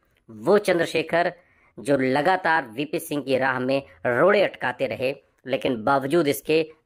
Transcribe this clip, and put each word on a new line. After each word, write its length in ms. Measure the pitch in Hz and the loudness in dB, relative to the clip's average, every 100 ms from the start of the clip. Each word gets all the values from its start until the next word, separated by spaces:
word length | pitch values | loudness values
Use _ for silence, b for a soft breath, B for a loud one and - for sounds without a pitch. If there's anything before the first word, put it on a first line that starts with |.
| _ _ - | _ _ -20
वो 300 | 110 120 202 | -6 2 2
चंद्रशेखर 720 | 208 175 160 - 156 170 175 - b b b b | 2 0 0 -2 -2 0 -2 -4 b b b b
जो 180 | 110 139 | -2 0
लगातार 680 | 131 135 151 185 170 160 117 | 2 2 2 2 2 0 -2
वीपी 300 | 110 147 170 | -6 -6 -6
सिंह 240 | - 143 | -6 -6
की 160 | 131 127 | -2 0
राह 200 | 131 127 | 0 0
में 240 | 127 139 - B 127 | 0 -2 -4 B -2
रोड़े 360 | 120 175 208 | 2 4 4
अटकाते 440 | 170 - 131 123 131 | 2 -2 -6 -4 -4
रहे, 280 | 110 131 143 _ _ 131 | -4 -6 -6 _ _ -6
लेकिन 360 | 127 147 120 | -2 -2 -2
बावजूद 440 | 107 139 135 170 147 | 0 0 2 2 2
इसके 340 | 139 - 156 156 B | 0 0 0 0 B